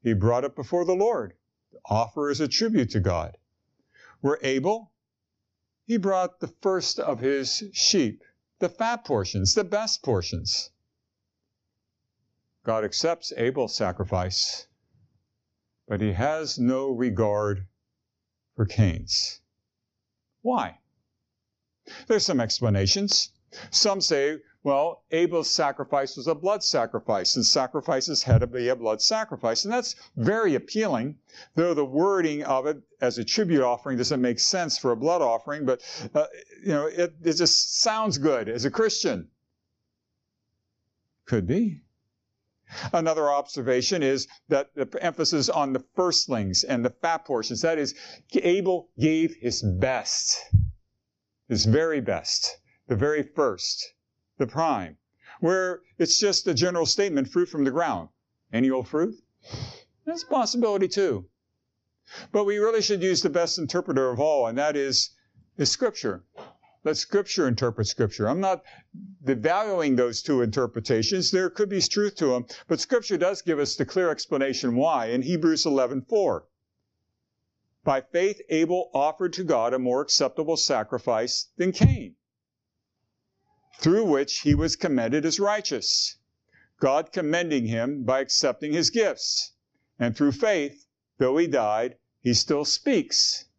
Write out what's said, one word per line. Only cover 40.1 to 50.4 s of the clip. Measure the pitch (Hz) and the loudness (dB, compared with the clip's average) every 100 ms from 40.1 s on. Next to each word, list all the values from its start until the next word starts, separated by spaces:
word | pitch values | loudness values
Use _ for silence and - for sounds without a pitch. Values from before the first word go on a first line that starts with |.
| _ _ _ _ _ _ _ _ _ _ _ | _ _ _ _ _ _ _ _ _ _ _
Could | - 117 87 | -4 -2 0
be. | 160 226 156 _ _ _ _ _ _ _ _ _ - - | 0 -2 -4 _ _ _ _ _ _ _ _ _ -12 -2
Another | 175 160 160 147 | 0 2 2 2
observation | 143 143 - 123 127 127 185 | 0 -2 -6 0 2 2 0
is | 135 135 - - _ | 0 0 -4 -14 _
that | 143 139 | 0 0
the | - 135 - | -6 -6 -2
emphasis | 175 160 160 156 139 | -4 -2 -2 0 0
on | 170 139 | 0 0
the | 131 - | -2 -4
firstlings | - 180 - - 120 98 92 | 0 2 2 0 -2 -2 -2
and | - 127 | 0 0
the | 120 | -2
fat | - 165 165 | -2 -2 -2
portions, | - 127 110 120 | -2 -4 -4 -2
that | 165 160 | 0 0
is, | 139 - - - _ | -2 -6 -18 -20 _
Abel | - 175 185 185 180 - - | 0 2 2 2 -2 -4 0
gave | 156 160 165 160 | 2 2 0 -2
his | 120 113 | -4 -2
best, | 107 92 131 127 - - - - | -2 0 0 -2 -2 -4 -2 -4